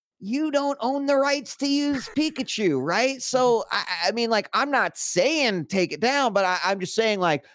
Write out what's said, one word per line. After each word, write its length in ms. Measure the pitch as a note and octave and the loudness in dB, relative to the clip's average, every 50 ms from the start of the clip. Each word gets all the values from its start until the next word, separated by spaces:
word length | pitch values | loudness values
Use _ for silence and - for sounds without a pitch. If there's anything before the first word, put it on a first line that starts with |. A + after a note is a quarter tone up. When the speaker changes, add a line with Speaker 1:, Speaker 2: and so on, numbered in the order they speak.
| _ _ _ _ | _ _ _ _
Speaker 1:
you 280 | G3 G3 A#3+ C#4+ D#4 D#4 | -8 -4 -2 -2 0 0
don't 260 | C#4+ C#4 C#4 C#4+ C#4 - | 0 0 0 0 -2 -2
own 240 | A3+ B3 C#4 C#4+ C#4 | -2 -2 -2 0 0
the 100 | C#4 C#4+ | 2 2
rights 400 | C4+ C#4 C#4+ C#4+ D4 A3+ - - | 4 4 2 0 -2 -4 -8 -8
to 100 | - C#4 C#4 | -4 -2 0
use 400 | C#4 C#4+ C#4+ C#4+ C#4+ B3+ - - | 0 2 0 0 -2 -2 -4 -4
Speaker 2:
<laughs> 80 | - C#4+ | -2 0
Speaker 1:
Pikachu, 680 | D#4 D#4 D#4 - C4 - - G#3+ G#3+ F3 C#3+ C3 C3 | 0 0 -2 -4 -6 -6 -2 0 0 2 2 0 0
right? 380 | D#3+ F3 G#3+ B3 C4+ C4+ B3+ | 0 0 0 0 0 -2 -4
So, 420 | - - B3+ B3 B3+ B3 A#3 A3 - - | -4 -2 0 2 4 4 4 2 0 -2
I, 140 | - G3+ D#3 - F3+ E3 E3+ F#3+ | -4 -4 -4 -4 -4 -2 -2 0
I 40 | |
mean, 160 | G#3+ A#3 A#3 A3+ | 0 0 0 0
like, 220 | A3+ G#3 G3 - | 0 0 0 0
I'm 180 | - G#3+ C4+ C#4+ | 0 0 0 2
not 280 | C#4 A#3+ G3 E3+ - - | 2 0 0 0 -2 -6
saying 680 | - - - F3+ G3 C#4+ E4 D#4 C4+ A3+ G3 F3 C#3+ | -6 -2 0 2 2 2 2 2 0 0 0 -2 -4
take 260 | - G3 F#3+ F3 D3 | -2 0 0 0 0
it 80 | D#3 D3 | -2 -2
down, 340 | G#3+ B3 C#4 C#4+ C4+ A#3 F#3+ | 0 0 2 2 2 2 2
but 100 | G3+ F#3+ | 2 2
I, 140 | F3+ F3+ E3+ E3 | 2 0 0 0
I'm 160 | F#3 G3+ G3 | 0 0 -2
just 140 | F#3 - - | -4 -4 0
saying, 260 | A3 A3+ A3 G#3 F#3+ | 0 2 2 2 2
like, 260 | F3+ E3+ D3+ C#3 - - | 2 2 2 0 -2 -8